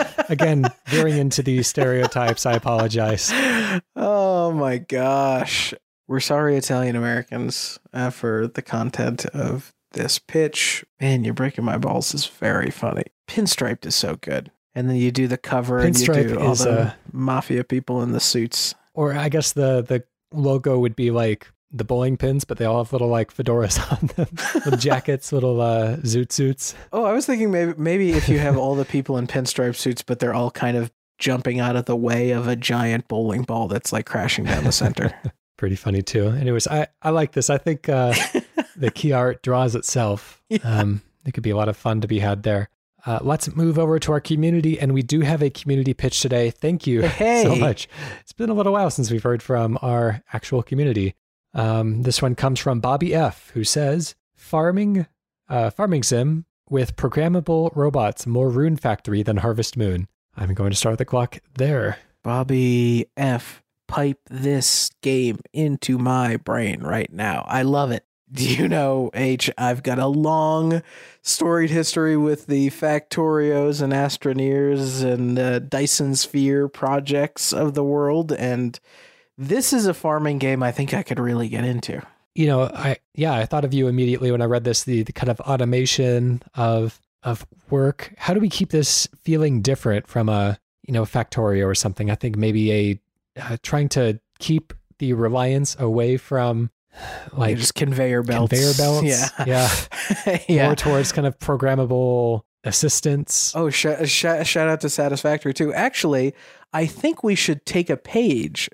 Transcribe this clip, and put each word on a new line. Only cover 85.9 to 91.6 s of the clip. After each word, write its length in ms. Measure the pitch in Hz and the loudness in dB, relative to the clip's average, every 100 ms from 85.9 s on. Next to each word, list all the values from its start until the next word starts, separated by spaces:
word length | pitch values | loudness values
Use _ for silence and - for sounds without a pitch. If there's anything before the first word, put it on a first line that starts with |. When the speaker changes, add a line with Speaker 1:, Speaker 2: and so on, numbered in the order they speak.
| - 127 120 123 120 - | 2 2 2 2 -2 -4
Speaker 1:
of, 460 | - 117 113 113 - _ _ | -2 0 2 0 -6 _ _
of 240 | 127 117 - _ - | -6 -6 -10 _ -2
work. 420 | 139 135 - - - | 2 2 0 -10 -6
How 160 | - | -2
do 60 | 196 | 2
we 100 | 202 | 2
keep 180 | - 185 | 0 0
this 380 | 156 139 - - - | 2 2 0 -2 -4
feeling 400 | - 160 151 123 | 0 2 2 2
different 440 | 117 131 123 101 - | 0 0 0 0 -2
from 220 | 123 110 | 0 2
a, 300 | 104 101 98 _ _ - | 2 0 -2 _ _ -2
you 60 | |
know, 120 | 120 | -2
Factorio 600 | 107 123 110 - 107 98 | 0 -2 -2 0 2 2